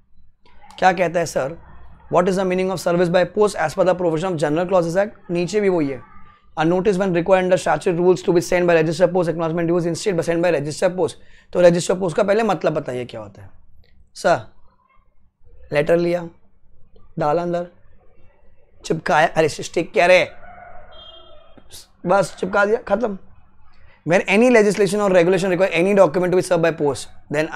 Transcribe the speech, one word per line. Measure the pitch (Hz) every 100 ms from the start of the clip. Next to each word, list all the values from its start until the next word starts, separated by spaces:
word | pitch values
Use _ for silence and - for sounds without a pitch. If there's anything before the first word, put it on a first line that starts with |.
| _ - - _ - - - -
क्या | 185
कहता | 185 170 170
है | 156
सर, | 160 135 - - - - - -
what | 156 180
is | 185
the | 190
meaning | 185 185
of | 180
service | 180 175 180
by | 180 175 208
post | 208 202 156
as | 190
per | 180
the | 180
provision | 175 156 190
of | 160
general | 151 156 180
clauses | 190 170 180
act? | 214 - -
नीचे | 175 175 214
भी | 196
वही | 180 139
है, | 127 - - - _ _ -
a | 160
notice | 180 196 185
when | 196 170
required | 170 185
under | 185 180
statute | 170 160 196 170
rules | 180 175 -
to | 175
be | 175
sent | 180 175
by | 165
registered | 160 156 175
post, | 180 170
acknowledgement | 165 165 170 165
dues | 175 170
instead | 165 214 165
by | 160
sent | 170 175
by | 165
registered | 151 143 190 180
post। | 160 - - - -
तो | 175
रजिस्टर्ड | 175 170 160 185
पोस्ट | 185 156
का |
पहले | 202 208
मतलब | 220 165 175
बताइए | 156 143 127
क्या | 120 113
होता | 104 101
है। | 95 - - - - - _
सर, | - 190 139 - - - _ _ _ _ - - _ - - -
लेटर | 147 160 170
लिया, | 170 175 170 - - - - - - - - -
डाला | 151 160
अंदर, | 175 170 175 - - - - - - _ - - - -
चिपकाया, | - 160 - 156 165 156
अरे | 156
स्टिक | - - - -
क्या | - 175
रे, | 180 139 - - - - - - - - - - - - - - - - _ 175
बस | 196 180 -
चिपका | 185 202
दिया, | 202 226 -
खत्म। | 208 233 196 - - - - - - - - 151
When | 220 196
any | 202 254
legislation | 233 208 202 196 208
or | 202
regulation | 185 165 190 190
require | 175 190 165
any | 190 202
document | 175 185 180
to | 185
be | 175
served | 175
by | 165 156
post, | 143 - - - -
then | 143 160